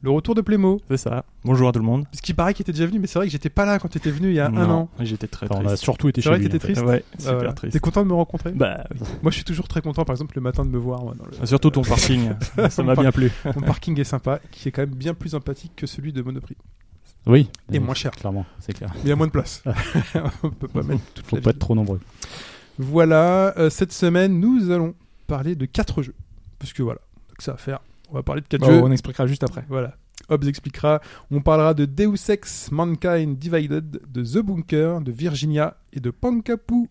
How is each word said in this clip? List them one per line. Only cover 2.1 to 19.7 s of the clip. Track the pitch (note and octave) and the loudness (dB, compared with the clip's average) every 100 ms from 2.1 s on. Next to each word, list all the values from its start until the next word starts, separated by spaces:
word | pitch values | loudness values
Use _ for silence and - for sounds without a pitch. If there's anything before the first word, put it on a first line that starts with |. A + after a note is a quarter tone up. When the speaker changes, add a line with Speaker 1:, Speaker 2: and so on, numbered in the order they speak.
| - | -10
Speaker 1:
qu'il | - | -6
paraît | E3 E3+ | 0 0
qu'il | G#3 | 0
était | G3 | -4
déjà | D#3+ | -2
venu, | E3+ G#3+ | 0 0
mais | F#3+ | -2
c'est | E3+ | -2
vrai | |
que | G3 | -2
j'étais | C#3+ D#3 | -2 -4
pas | - | 0
là | G3+ G3+ | 2 0
quand | F3+ | -2
t'étais | D#3+ D3+ | -4 -4
venu | D3 F#3+ | 0 0
il | |
y | E3 | 2
a | C#3+ | 2
Speaker 2:
Non, | A2 | 2
Speaker 1:
un | E3+ | 4
an. | E3 E3 - | 4 0 -6
Speaker 2:
j'étais | A#2 G#2+ G#2+ | -4 -4 -8
très | - G#2+ | -8 -4
Speaker 3:
Enfin, | |
on | G2+ | -2
Speaker 2:
triste. | G2+ | 0
Speaker 3:
a | G2+ | 0
surtout | - B2 D3 | 0 2 2
été | B2+ | 2
Speaker 1:
C'est | D3+ | 4
vrai | F3 | 4
Speaker 3:
chez | |
Speaker 1:
que | G3+ | 4
Speaker 3:
lui, | E3 | 0
Speaker 1:
t'étais | - G3 | -2 0
Speaker 3:
en | |
fait. | |
Speaker 1:
triste ? | A#2+ | 2
Speaker 2:
Ouais, | B2 - - C#3 | 2 0 -10 -4
Speaker 1:
Ah | |
Speaker 2:
super | B2+ A#2+ | -2 -2
Speaker 1:
ouais. | |
Speaker 2:
triste. | C3 A2+ | -6 -2
Speaker 1:
T'es | D3 | 0
content | D#3 G3+ | 0 0
de | G3+ | 2
me | |
rencontrer ? | F3 E3 E3+ E3+ | 2 0 -4 -6
Speaker 2:
Bah | F3+ A#2 - C3+ | 0 0 0 -10
oui. | B2+ A2 - | -10 -8 -2
Speaker 1:
Moi, | D#3 | -2
je | - | -2
suis | |
toujours | - E3 - | -4 -6 -4
très | E3 | -4
content, | D#3 C#3+ | -4 -4
par | D#3+ | -2
exemple, | B2+ D3+ - | -4 -6 -6
le | |
matin | B2+ B2+ | -4 -2
de | C3+ | 0
me | B2 | -2
voir, | A#2+ B2 | -4 -6
moi, | A#2+ - | -8 -12
dans | |
le | - - | -14 -8
Speaker 2:
Ah, | A#2 | 2
surtout | C3+ D#3 | 4 6
ton | C#3 | 4
parking. | B2+ B2 - B2+ A#2 G#2 | 2 2 4 2 2 -2
Speaker 1:
<laughs> | - - E3 | -4 0 0
Speaker 2:
Ça | - | 2
Speaker 1:
Mon | C3 | 2
Speaker 2:
m'a | C3 | 4
Speaker 1:
par- | |
Speaker 2:
bien | C3+ | 4
plu. | - B2+ - D3+ C#3 | 4 2 0 -6 -2
Speaker 1:
Mon | |
parking | C#3+ D#3+ - D3+ | 0 0 -2 -2
est | |
sympa, | C#3 C3 - C#3+ - | -2 -2 -2 -4 -6
qui | - C#3 | -10 -8
est | |
quand | C3+ | -4
même | C#3+ | -4
bien | B2+ C#3+ | -4 -6
plus | E3 E3 | -6 -6
sympathique | D3 C#3 C#3 E3+ | -6 -6 -10 -12
que | - C#3 | -12 -10
celui | - C#3+ | -8 -8
de | C3+ | -8
Monoprix. | B2 C3 - - - - - - - _ | -8 -8 -12 -18 -20 -20 -20 -20 -20 _
Speaker 3:
Oui. | - C3 B2+ - - | 6 6 6 -2 -4
Speaker 1:
Et | A2 | -2
Speaker 3:
Euh, | |
Speaker 1:
moins | B2 | -2
cher. | C3 C#3 | -4 -6
Speaker 3:
clairement, | - G2+ G2 F#2+ - | -6 -6 -4 -6 -12
c'est | - | -12
clair. | G2+ F#2 F2 | -10 -10 -4
Speaker 1:
Il | C#3+ | 0
y | |
a | D3 | 2
moins | D#3+ | 2
de | |
place. | D3 - - | 0 -4 -8
<laughs> | C#3 | -4